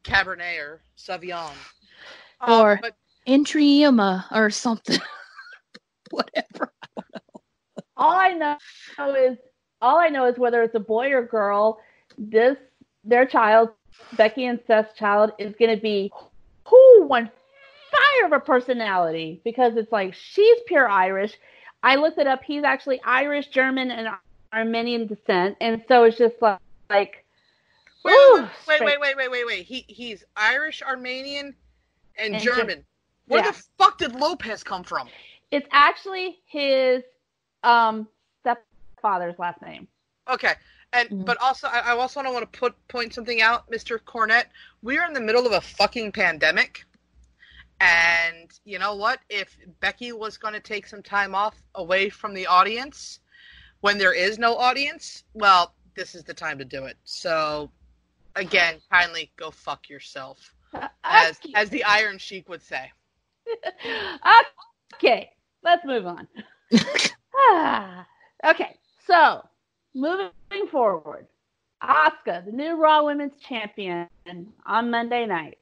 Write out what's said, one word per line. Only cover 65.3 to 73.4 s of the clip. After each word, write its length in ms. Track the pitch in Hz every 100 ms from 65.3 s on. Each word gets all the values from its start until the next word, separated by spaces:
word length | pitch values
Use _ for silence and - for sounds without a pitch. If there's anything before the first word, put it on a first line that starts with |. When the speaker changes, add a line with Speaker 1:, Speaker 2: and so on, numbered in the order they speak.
| _ _ _
Speaker 3:
let's 200 | 330 349 285
move 200 | 247 180
on. 200 | 170 - - - _ _
<laughs> 60 | 233 - 587 - - _ 539
Ah, 720 | 539 359 294 226 196 180 180 _ _ _ 311
okay, 320 | 330 - _ _ _ -
so 360 | 349 277 185 - _ _ _ _ 262
moving 360 | 285 381 370 - _ 392 403
forward, 540 | 294 226 175 151 - - _ _ _ _ _
Asuka, 600 | - 294 311 311 - 175 185
the 60 |
new 240 | 233 311 330
Raw 280 | 311 302
Women's 300 | 294 285 285 _